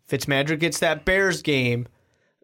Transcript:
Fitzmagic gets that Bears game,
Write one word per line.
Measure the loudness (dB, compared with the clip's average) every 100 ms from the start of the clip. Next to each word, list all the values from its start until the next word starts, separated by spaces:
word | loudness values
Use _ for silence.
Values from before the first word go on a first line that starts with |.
| -6
Fitzmagic | -4 0 0 0 0
gets | 0 0
that | 0 0
Bears | 0 2 2 0
game, | 0 0 0 -2 -6 _ _ _ _ _